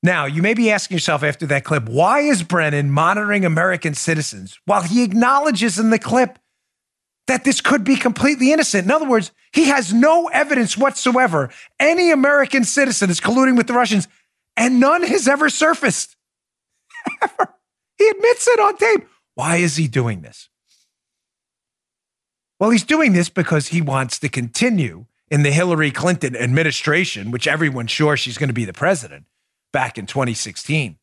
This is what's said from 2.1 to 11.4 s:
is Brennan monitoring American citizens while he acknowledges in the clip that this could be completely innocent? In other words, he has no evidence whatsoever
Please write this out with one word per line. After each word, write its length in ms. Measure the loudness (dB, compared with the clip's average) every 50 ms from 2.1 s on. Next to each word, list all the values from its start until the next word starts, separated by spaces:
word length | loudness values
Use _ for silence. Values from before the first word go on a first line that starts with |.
| 2 2
is 240 | 2 0 0 0 -2
Brennan 480 | -2 -2 0 0 0 0 0 0 0
monitoring 540 | 0 2 2 2 0 0 -2 -2 -2 0 0
American 480 | 0 0 0 0 0 -2 -2 -4 -6 -6
citizens 680 | -4 -4 -2 -2 -2 -4 -6 -10 -12 -16 -18 -20 _ _
while 160 | -2 -2 0
he 220 | 0 0 0 0 0
acknowledges 760 | 2 2 2 2 4 2 2 2 0 -2 0 -2 -2 -2 0
in 120 | 0 2
the 80 | 2 0
clip 400 | 0 0 2 2 2 0 -2 _ _ _ _ _ _ _ _ _ _ _ _ _ _ _ _ _ _ -4
that 180 | -4 -2 0
this 160 | 0 -2 0
could 240 | 0 0 0 0 2
be 100 | 0 0
completely 560 | 0 0 -2 -2 0 0 0 0 2 2 2
innocent? 320 | 4 2 2 0 0 -2 0
In 80 | 2
other 160 | 0 0 0 0
words, 240 | 0 0 0 -2 _ _ _ _ 0
he 120 | 2 4
has 280 | 4 2 0 0 0 2
no 340 | 4 4 6 4 4 2 0
evidence 480 | 0 -2 0 0 0 0 0 0 0
whatsoever 760 | 0 0 0 0 0 -2 0 2 2 2 2 2 0